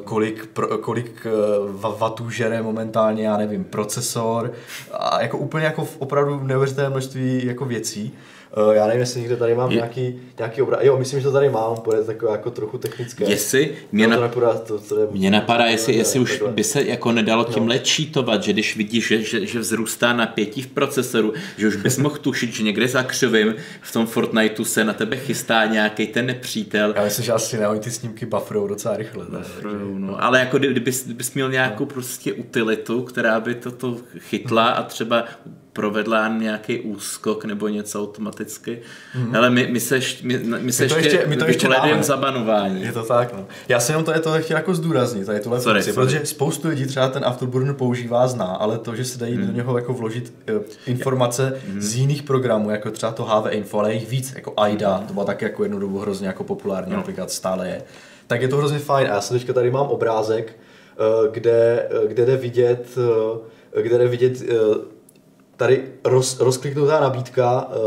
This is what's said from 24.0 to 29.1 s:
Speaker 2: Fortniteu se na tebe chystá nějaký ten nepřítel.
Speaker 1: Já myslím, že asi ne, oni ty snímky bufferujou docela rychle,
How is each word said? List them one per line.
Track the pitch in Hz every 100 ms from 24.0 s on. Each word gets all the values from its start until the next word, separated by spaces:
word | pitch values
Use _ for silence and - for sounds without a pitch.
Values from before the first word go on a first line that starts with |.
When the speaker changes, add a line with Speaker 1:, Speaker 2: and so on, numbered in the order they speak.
| 113
Speaker 2:
Fortniteu | - - 110 110 110
se | 107 -
na | 107
tebe | 101 110 -
chystá | - 110 - 113 107
nějaký | 110 107 - 107
ten | 117 127
nepřítel. | 123 - 110 101 107 104 104
Speaker 1:
Já |
myslím, | 104 113
že | 120
asi | 113 - 113
ne, | 104
oni | 107
ty | 123
snímky | - 117 107 113
bufferujou | 104 - 104 98
docela | 104 113 101
rychle, | 107